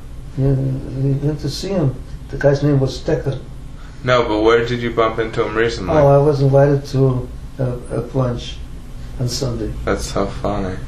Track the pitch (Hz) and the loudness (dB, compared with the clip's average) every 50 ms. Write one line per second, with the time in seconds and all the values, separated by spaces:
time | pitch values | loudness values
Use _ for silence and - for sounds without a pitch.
0 | - - - - - - - 135 135 139 139 131 135 131 131 135 - - 123 135 | -12 -12 -12 -12 -12 -8 -4 0 2 2 2 2 0 -2 -2 -4 -6 -6 -4 -2
1 | 135 139 135 139 143 151 156 - - 135 - - 180 190 196 180 151 127 - - | 0 0 0 0 0 -2 -2 -2 -4 -6 -6 -6 -4 -2 0 2 2 0 0 -2
2 | - - - - - - - - - 143 139 143 147 147 143 135 135 131 - - | -10 -12 -12 -12 -12 -10 -6 2 4 4 4 4 2 2 4 4 2 0 -2 -4
3 | - 170 151 127 - 135 131 139 - - - - - - - - - - - - | -2 -2 -2 0 0 -4 -4 -6 -8 -12 -12 -12 -12 -14 -14 -14 -14 -14 -14 -6
4 | - 123 127 123 117 117 110 107 107 113 117 117 117 120 123 120 120 117 113 113 | 0 2 2 4 4 2 2 4 6 6 6 6 4 2 -2 -2 -2 -2 2 2
5 | 113 110 107 - 113 113 - 117 110 104 107 113 117 117 110 - 95 87 160 151 | 2 2 2 -2 -4 -2 0 -2 -2 0 2 2 2 2 0 -2 -2 2 4 6
6 | 143 139 139 143 139 151 143 131 143 135 135 139 139 143 143 135 - - - 131 | 6 8 8 6 6 4 4 4 4 4 6 6 6 6 4 2 0 -2 2 4
7 | 135 131 127 123 - - - - - - - - 131 123 120 123 - - 120 120 | 4 4 2 0 -4 -6 -10 -12 -12 -12 -6 -4 -4 -4 -4 -6 -6 -6 -6 -6
8 | 117 - - 131 127 123 120 - - - - - - - - - - - - - | -4 -2 0 0 0 0 0 -4 -6 -8 -10 -10 -10 -10 -12 -12 -12 -12 -12 -12
9 | - - - - 127 120 - - 131 117 117 113 104 110 - - - 104 98 - | -12 -10 -6 -4 -4 -2 -2 -2 -4 -4 -4 -4 -4 -4 -6 -4 -2 -2 -2 -2
10 | - - - 104 98 98 - - - 101 104 101 98 92 - - - | -2 -4 -2 -2 -2 -2 -4 -4 -4 -2 -2 -2 -2 -4 -4 -6 -8